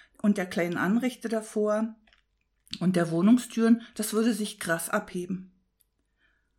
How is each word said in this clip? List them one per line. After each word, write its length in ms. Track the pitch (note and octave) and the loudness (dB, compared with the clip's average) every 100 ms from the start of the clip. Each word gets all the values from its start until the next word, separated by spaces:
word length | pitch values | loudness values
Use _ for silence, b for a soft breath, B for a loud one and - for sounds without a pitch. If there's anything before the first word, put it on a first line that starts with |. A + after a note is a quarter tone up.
| b _ | b _
und 160 | G#3 G3+ | 0 0
der 80 | F#3 | -2
kleinen 320 | - F3 F3 | -2 -2 -2
Anrichte 500 | F3 A#3 B3 B3 A3+ | 0 0 0 -4 -6
davor 680 | A3 G#3+ G#3+ G#3 G#3 A3+ - _ _ _ _ _ _ - - | -6 -4 -2 0 0 -2 -6 _ _ _ _ _ _ -16 -2
und 160 | F3 F3+ | 0 2
der 140 | E3 | 2
Wohnungstüren, 720 | E3 G3 B3 - A3+ A3+ A#3 B - | 4 6 4 2 0 4 4 B -8
das 180 | G#3+ | -4
würde 180 | G#3+ A3+ | 0 0
sich 280 | G3+ G#3 - | 0 -4 -6
krass 320 | F3+ E3 - | -4 -4 -2
abheben. 680 | G#3 G#3 F3+ F3 F#3 - _ _ _ _ _ _ _ _ _ _ | -6 -4 -8 -6 -8 -10 _ _ _ _ _ _ _ _ _ _